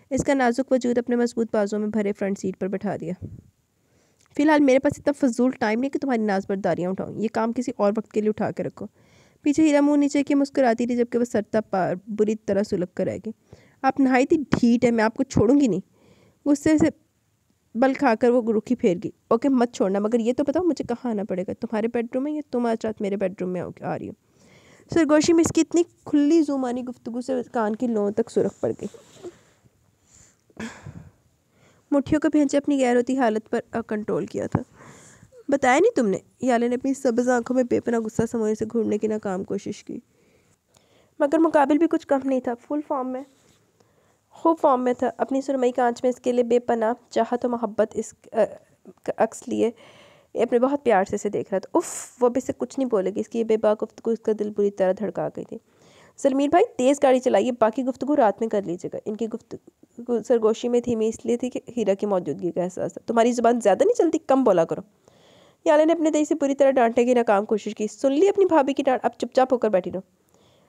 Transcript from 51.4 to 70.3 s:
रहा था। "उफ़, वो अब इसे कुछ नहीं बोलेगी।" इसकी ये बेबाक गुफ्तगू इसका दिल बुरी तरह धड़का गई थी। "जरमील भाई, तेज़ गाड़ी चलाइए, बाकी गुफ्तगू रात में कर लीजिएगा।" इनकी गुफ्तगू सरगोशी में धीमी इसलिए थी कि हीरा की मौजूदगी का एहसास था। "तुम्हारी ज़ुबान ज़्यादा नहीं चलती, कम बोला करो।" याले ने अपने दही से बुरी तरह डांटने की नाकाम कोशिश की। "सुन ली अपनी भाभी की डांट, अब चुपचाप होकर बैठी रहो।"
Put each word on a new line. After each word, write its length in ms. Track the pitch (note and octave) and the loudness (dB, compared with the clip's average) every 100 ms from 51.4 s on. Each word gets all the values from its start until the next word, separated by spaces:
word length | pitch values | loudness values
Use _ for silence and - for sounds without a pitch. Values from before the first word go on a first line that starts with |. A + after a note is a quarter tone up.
| - | -4
रहा 60 | - | -6
था। 200 | - E4 | -2 -2
"उफ़, 380 | - - - - | -2 -8 -14 -2
वो 80 | B3 | 0
अब 80 | B3+ | 0
इसे 160 | - | -4
कुछ 260 | - B3 - | -6 -6 -4
नहीं 100 | B3+ | -2
बोलेगी।" 320 | A3 F#3+ G#3 | 0 -2 -4
इसकी 180 | G#3+ A#3 | -6 -4
ये 60 | |
बेबाक 360 | A3+ A3 A3 G#3+ | 0 2 2 0
गुफ्तगू 320 | A3 - A3+ | -4 -6 -4
इसका 200 | A3 - | -4 -2
दिल 180 | G#3+ G#3 | -4 -4
बुरी 200 | G#3+ G3+ | -2 -2
तरह 220 | G3+ F#3 | 0 0
धड़का 360 | F#3+ F#3+ F3 D#3 | 0 -4 -6 -6
गई 160 | - | -8
थी। 160 | - - _ _ _ _ - - | -14 -16 _ _ _ _ -20 -2
"जरमील 280 | C#4 C4+ C#4+ | 0 2 2
भाई, 140 | E4+ A#4+ - | 2 2 2
तेज़ 200 | B3+ C#4+ | 2 4
गाड़ी 180 | C4+ B3+ | 4 4
चलाइए, 300 | B3+ G3 A#3 | 2 2 2
बाकी 320 | B3 A3 B3 | 0 0 0
गुफ्तगू 320 | B3+ - C4 | -4 -4 0
रात 260 | D4 G#3+ G3 | 2 2 0
में 100 | A3+ | -2
कर 140 | G#3 | -4
लीजिएगा।" 340 | G3 F3+ - - G#3 | -4 -8 -8 -10 -8
इनकी 200 | G#3+ A3+ | -6 -6
गुफ्तगू 960 | A3+ - - _ _ _ - A#3+ A#3 | -8 -12 -20 _ _ _ -14 -4 -4
सरगोशी 460 | G3+ A#3 A3 A3 A#3+ | 0 2 2 0 0
में 140 | A#3+ | -2
धीमी 260 | A#3+ A3+ A3 | 0 -2 -2
इसलिए 280 | A3 - A#3+ | -4 -4 -2
थी 120 | B3+ | -4
कि 140 | C4 - | -8 -8
हीरा 260 | A#3+ G3+ | -4 0
की 120 | G3 G#3 | 0 0
मौजूदगी 440 | F#3 E3+ F#3 F3+ | -2 -2 -6 -6
का 120 | F3 | -4
एहसास 300 | F#3 - - | -4 -4 -8
था। 80 | - - | -8 -4
"तुम्हारी 240 | A#3 A#3+ | 2 2
ज़ुबान 280 | A#3+ A#3 A#3+ | 2 2 2
ज़्यादा 240 | G3+ F#3 | 2 4
नहीं 100 | F#4 | 4
चलती, 240 | A#4+ F4 E4+ | 2 2 2
कम 260 | - C4+ | 2 2
बोला 200 | A#3+ F3+ | 4 4
करो।" 200 | E3 - - _ _ _ _ _ _ _ E4 | 2 -4 -10 _ _ _ _ _ _ _ 2
याले 180 | D4+ | 4
ने 80 | D#4 | 6
अपने 180 | E4+ D#4 | 4 2
दही 140 | D4+ | 2
से 100 | D4+ | 0
बुरी 200 | D#4+ C#4 | 0 0
तरह 160 | C4+ C4+ | 2 2
डांटने 340 | C4+ A#3 A#3+ | 4 2 2
की 100 | A#3+ | 2
नाकाम 300 | B3 A#3 G3+ | 2 2 2
कोशिश 300 | G#3+ G#3+ G#3 | 0 -2 -4
की। 140 | G#3+ G#3+ | -6 -8
"सुन 240 | - C4+ | -2 0
ली 160 | C#4+ G4 | 2 2
अपनी 160 | G4 | 4
भाभी 280 | F#4 D#4 C#4 | 4 4 2
की 100 | C#4 | 0
डांट, 180 | C4+ B3+ | 0 0
अब 120 | A#3+ - | -2 -4
चुपचाप 320 | A#3+ B3+ B3+ | -2 2 2
होकर 160 | B3 A3 | 2 0
बैठी 220 | F#3+ F3+ | 0 -2
रहो।" 120 | F3 - _ _ | -8 -12 _ _